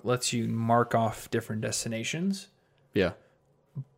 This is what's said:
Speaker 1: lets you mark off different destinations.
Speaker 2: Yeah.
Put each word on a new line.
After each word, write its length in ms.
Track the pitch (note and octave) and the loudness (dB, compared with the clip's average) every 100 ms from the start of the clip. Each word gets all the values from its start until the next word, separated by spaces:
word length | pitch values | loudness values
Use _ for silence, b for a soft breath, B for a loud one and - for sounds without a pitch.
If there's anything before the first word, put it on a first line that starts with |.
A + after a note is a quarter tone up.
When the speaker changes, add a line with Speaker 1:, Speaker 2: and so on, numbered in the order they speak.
Speaker 1:
lets 280 | A#2 B2 - | -2 0 0
you 160 | A#2+ A2+ | -2 -2
mark 440 | A2+ A2+ A#2 A#2 A#2 | -2 4 4 4 2
off 340 | A2 - - | 2 -2 -4
different 320 | A2+ - A2 | -4 -2 -4
destinations. 840 | A2+ - A#2 A2+ A2+ D#3+ F#3+ G3 - _ _ _ _ | -4 -4 -4 -4 -4 -2 -2 -2 -8 _ _ _ _
Speaker 2:
Yeah. 180 | G#2 F2 - _ _ _ _ _ C#3+ - | 2 2 0 _ _ _ _ _ -14 -14